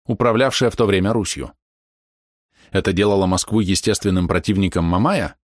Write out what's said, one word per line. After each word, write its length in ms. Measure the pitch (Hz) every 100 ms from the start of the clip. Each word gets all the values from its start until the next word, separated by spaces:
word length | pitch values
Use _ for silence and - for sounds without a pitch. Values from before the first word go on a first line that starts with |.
управлявшая 640 | - 110 117 113 131 - 120
в 60 | -
то 80 |
время 280 | 110 98 95
Русью. 400 | 117 95 - 62 - _ _ _ _ _ _ _ _ _ _ _
Это 200 | 95 95
делало 340 | 90 104 98 92
Москву 340 | 92 - 110
естественным 680 | 95 92 - - 101 92 87
противником 560 | 87 95 98 92 87
Мамая – 520 | 85 90 139 190 80 -